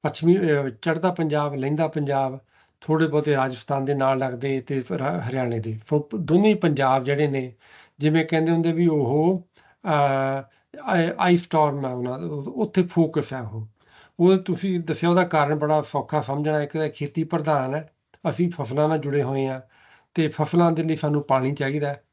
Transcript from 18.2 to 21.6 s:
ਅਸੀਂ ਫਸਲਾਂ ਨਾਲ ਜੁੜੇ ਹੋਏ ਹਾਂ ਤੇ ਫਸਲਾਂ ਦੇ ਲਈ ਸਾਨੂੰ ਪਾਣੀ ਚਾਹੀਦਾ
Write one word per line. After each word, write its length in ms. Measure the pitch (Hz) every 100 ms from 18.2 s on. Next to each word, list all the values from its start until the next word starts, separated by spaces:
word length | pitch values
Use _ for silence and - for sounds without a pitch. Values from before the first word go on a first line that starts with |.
| 165
ਅਸੀਂ 220 | - 175
ਫਸਲਾਂ 380 | 170 123 139 151
ਨਾਲ 100 | 156
ਜੁੜੇ 240 | 147 143
ਹੋਏ 240 | 127 135 135
ਹਾਂ 140 | 131 - _ _ _ _
ਤੇ 140 | - 156
ਫਸਲਾਂ 440 | - 147 170 170
ਦੇ 100 | 160
ਲਈ 140 | 160 156
ਸਾਨੂੰ 260 | 151 147
ਪਾਣੀ 320 | 143 131 131
ਚਾਹੀਦਾ 340 | 143